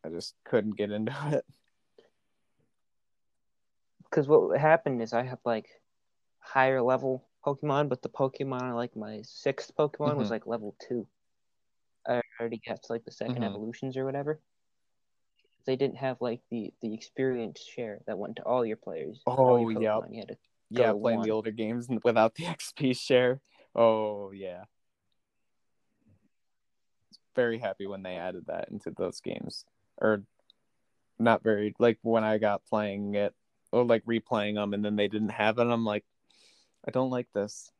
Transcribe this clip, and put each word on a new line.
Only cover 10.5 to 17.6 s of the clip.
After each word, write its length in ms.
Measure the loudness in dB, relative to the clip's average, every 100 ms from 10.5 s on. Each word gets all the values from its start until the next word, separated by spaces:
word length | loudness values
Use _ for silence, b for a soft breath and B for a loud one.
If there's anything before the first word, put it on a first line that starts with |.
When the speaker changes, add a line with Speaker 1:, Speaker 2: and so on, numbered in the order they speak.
| -8 -8 -14
Speaker 2:
two. 280 | -8 -6 -6 _ _ _ _ _ _ _ _ _ -4
I 160 | -4 -4 -8
already 180 | -8 -8
got 240 | -10 -12
to, 80 | -8
like, 120 | -10
the 80 | -10
second 300 | -10 -6 -4
Speaker 1:
Mm-hmm. 20 |
Speaker 2:
evolutions 520 | -4 -6 -10 -8 -8 -6
or 80 |
whatever. 360 | -4 -4 -6 -8 _ _ _ _ _ _ _ _ _ _ _ _ -4
They 100 | -2
didn't 220 | -2 -2
have, 220 | -6 -4
like, 180 | -6 -6 _
the, 220 | -8 -8 _
the 140 | -8
experience 680 | -8 -12 -4 -2 -2 -6 -10